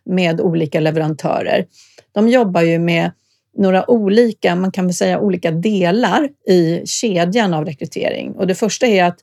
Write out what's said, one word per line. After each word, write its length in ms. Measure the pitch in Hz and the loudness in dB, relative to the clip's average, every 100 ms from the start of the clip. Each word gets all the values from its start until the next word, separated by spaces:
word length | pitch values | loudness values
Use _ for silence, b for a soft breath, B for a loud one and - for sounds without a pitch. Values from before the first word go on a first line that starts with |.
med 360 | - 185 175 165 | -4 0 0 0
olika 400 | 180 165 156 165 | 0 -2 -2 0
leverantörer, 840 | 156 156 156 156 - - - - - b b b b | 0 0 -2 -4 -4 -2 0 -2 -4 b b b b
de 160 | 202 226 | 0 2
jobbar 340 | 254 208 175 | 4 2 2
ju 160 | 165 165 | 2 2
med 320 | 170 165 170 - _ _ _ - | 0 0 -2 -6 _ _ _ -2
några 320 | 190 190 - | 2 2 2
olika, 640 | 233 196 220 233 208 185 | 2 4 4 4 2 -2
man 180 | 175 185 | 0 -2
kan 140 | - 180 | -2 -2
väl 80 | |
säga 260 | 175 190 180 | 0 0 0
olika 300 | 202 175 170 | 0 0 -2
delar 760 | 160 220 196 175 214 214 220 285 - - | -2 0 0 2 2 0 0 -2 -4 2
i 340 | 185 165 170 | 2 2 -2
kedjan 680 | - - 233 175 175 233 196 | -6 -4 -2 0 0 0 0
av 100 | 156 | -2
rekrytering. 680 | 170 143 170 - - - 64 | -4 -8 -10 -6 -6 -6 -8
Och 140 | - 180 | -4 -4
det 80 | |
första 320 | 175 214 - 254 | -2 -4 0 0
är 180 | 190 | 2
att 140 | 175 - | 2 -2